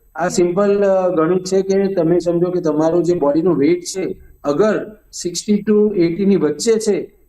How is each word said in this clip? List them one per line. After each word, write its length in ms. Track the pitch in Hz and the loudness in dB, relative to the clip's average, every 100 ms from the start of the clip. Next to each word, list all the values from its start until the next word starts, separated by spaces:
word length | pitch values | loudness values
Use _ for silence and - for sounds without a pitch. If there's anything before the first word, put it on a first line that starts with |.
| _ | _
આ 140 | 147 175 | -6 -4
સિમ્પલ, 560 | 175 175 175 202 202 | 0 0 2 2 2
અ, 240 | 202 190 185 | 2 2 0
ગણિત 360 | 160 156 185 | 0 0 0
છે 180 | - 190 | 0 -2
કે 320 | 190 196 196 | 0 0 0
તમે 240 | 185 160 175 | 0 2 0
સમજો 320 | 175 170 180 | 0 0 0
કે 100 | 180 | 0
તમારું 440 | 165 151 160 175 | -2 0 2 2
જે 100 | 165 | 0
બોડીનું 420 | 175 143 147 180 151 | 0 0 2 0 2
વેઇટ 240 | 143 175 | 2 0
છે, 400 | - 190 165 - - - | -2 -8 -8 -10 -16 -10
અગર 520 | 143 147 214 180 - - _ | -4 0 0 0 -6 -14 _
સિક્સટી 520 | - 180 170 - 208 - | -12 -10 -8 -2 -2 2
to 240 | 208 208 | 2 2
એઇટી 320 | 196 170 170 196 | 2 0 0 2
ની 100 | 190 | 2
વચ્ચે 360 | 151 147 226 | 0 -2 0
છે, 440 | 220 214 185 - _ | 0 0 -4 -6 _